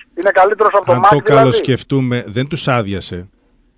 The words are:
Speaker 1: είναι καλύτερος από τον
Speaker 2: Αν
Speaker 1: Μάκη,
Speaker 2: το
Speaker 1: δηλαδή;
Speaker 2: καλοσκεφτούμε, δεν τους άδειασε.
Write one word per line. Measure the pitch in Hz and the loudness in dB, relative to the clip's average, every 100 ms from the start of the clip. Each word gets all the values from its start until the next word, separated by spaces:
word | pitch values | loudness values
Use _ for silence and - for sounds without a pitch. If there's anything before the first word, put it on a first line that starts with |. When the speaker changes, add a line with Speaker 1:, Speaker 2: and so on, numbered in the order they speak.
| _ - | _ -6
Speaker 1:
είναι | 196 | 0
καλύτερος | 185 190 214 208 | 2 2 2 0
από | 202 | 0
τον | 190 | 0
Speaker 2:
Αν | - | 2
Speaker 1:
Μάκη, | 196 143 | 2 2
Speaker 2:
το | |
Speaker 1:
δηλαδή; | 135 139 | 2 4
Speaker 2:
καλοσκεφτούμε, | 135 123 - 120 - 139 127 123 104 | 4 2 0 -2 -2 -2 -2 -4 -6
δεν | 104 139 | -6 -6
τους | 147 - | -6 -2
άδειασε. | 123 98 95 - 87 95 _ _ _ _ | -2 -2 -8 -8 -12 -14 _ _ _ _